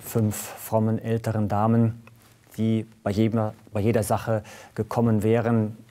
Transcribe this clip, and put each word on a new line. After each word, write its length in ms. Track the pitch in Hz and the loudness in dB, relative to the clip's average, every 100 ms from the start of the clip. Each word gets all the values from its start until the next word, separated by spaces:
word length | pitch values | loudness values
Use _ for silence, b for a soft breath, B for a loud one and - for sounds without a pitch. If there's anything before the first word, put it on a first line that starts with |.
fünf 340 | - 120 107 | -6 0 0
frommen 640 | 104 - - - 113 110 110 | -2 -10 -14 -2 0 0 -2
älteren 480 | 110 113 117 107 104 | -2 -4 -2 -2 0
Damen, 560 | 104 113 113 117 117 - - - _ _ - | 0 2 4 2 0 -16 -20 -20 _ _ -4
die 300 | 110 110 110 - | 0 0 -4 -8
bei 80 | 104 | -2
jeder, 420 | 101 110 113 107 - - | 2 2 2 -2 -6 -8
bei 80 | 107 | -2
jeder 220 | 104 117 | 0 2
Sache 400 | 101 110 - 110 - B B | 0 -2 -2 -4 -4 B B
gekommen 480 | - 107 120 117 107 | -8 -4 0 2 2
wären, 540 | 107 113 113 117 107 110 - | 4 2 2 2 0 -6 -18